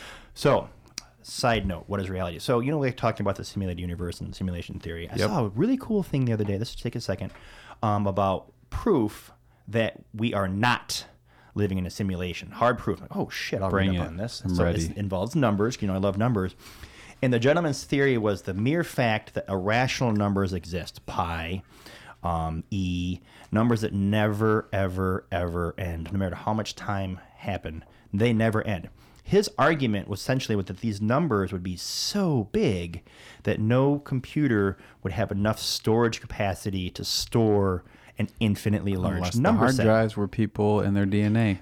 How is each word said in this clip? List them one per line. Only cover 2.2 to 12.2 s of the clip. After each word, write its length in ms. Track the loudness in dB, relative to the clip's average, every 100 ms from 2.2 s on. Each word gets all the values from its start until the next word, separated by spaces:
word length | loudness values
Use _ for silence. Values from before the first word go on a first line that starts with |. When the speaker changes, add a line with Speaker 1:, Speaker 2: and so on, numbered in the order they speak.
| -4 -4
Speaker 1:
So, 200 | 0 0
you 120 | 2
know, 80 | 0
we're 120 | 0
talking 320 | 0 0 0
about 120 | -2 -2
the 80 |
simulated 360 | -6 -6 -4 -4
universe 400 | -6 -6 -6 -6
and 160 | -10 -6
simulation 440 | -4 -4 -8 -10
theory. 300 | -10 -10 -6
I 60 | -2
Speaker 2:
Yep. 140 | 0
Speaker 1:
saw 160 | 0 0
a 20 |
really 280 | 0 0 0
cool 260 | 0 -2
thing 220 | 0 0 0
the 80 |
other 100 | 0
day. 140 | 0 -2
Let's 180 | -4 -6
take 200 | -8 -6
a 60 |
second, 300 | -4 -4 -6 -12 -20 -20 -20 -4
um, 260 | 0 2 2
about 440 | 2 2 0 -4 _ _
proof 640 | -4 2 2 2 -2 -18 -20 _ _ -4
that 340 | 0 0 -2 -12
we 200 | -4 -2
are 140 | 0 -2
not 580 | 0 2 0 -2 -10 -10 -18 _ _ -10 -2
living 220 | -2 0
in 80 | -4
a 40 |
simulation. 580 | -4 -4 -2